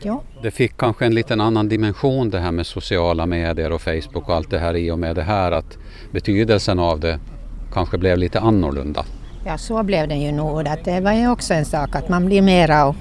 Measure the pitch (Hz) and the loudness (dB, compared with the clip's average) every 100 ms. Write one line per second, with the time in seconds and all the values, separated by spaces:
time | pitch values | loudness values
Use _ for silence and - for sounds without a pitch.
0 | 202 240 - - 113 - 123 - 131 110 | -6 -6 -8 -8 -6 0 0 2 -2 2
1 | 123 113 113 113 110 113 107 110 110 95 | 2 2 2 2 2 2 2 2 0 0
2 | 139 131 120 98 87 85 82 - - 95 | 0 2 0 0 -2 -2 -4 -8 -2 0
3 | 85 82 85 87 82 82 80 80 - 82 | 2 2 0 0 0 -2 -2 -2 -2 -4
4 | - 87 78 85 80 90 85 85 85 82 | -6 -8 -2 -2 -2 -2 -2 -2 -2 -2
5 | 85 82 82 104 90 80 - - - - | -2 -2 -2 0 0 0 -4 -12 -18 -18
6 | - - - 101 113 104 - 90 85 80 | -8 -6 0 0 4 2 2 0 0 0
7 | 82 80 - - - - - - 87 92 | -2 -4 -8 -14 -12 -12 -6 -4 -2 0
8 | 92 90 87 - 113 107 80 69 69 76 | 2 2 2 2 4 4 2 -2 -4 -4
9 | - - - - - 156 - 226 202 185 | -6 -10 -14 -10 -8 -8 -4 -2 0 0
10 | 151 147 147 147 151 151 147 156 175 180 | 0 -2 -2 -2 -2 -2 -2 -4 -2 0
11 | 190 220 240 240 - 170 147 156 139 147 | 2 2 2 0 0 0 0 -2 -2 -2
12 | - 180 180 196 196 180 160 151 139 143 | 0 0 4 6 6 6 6 6 4 2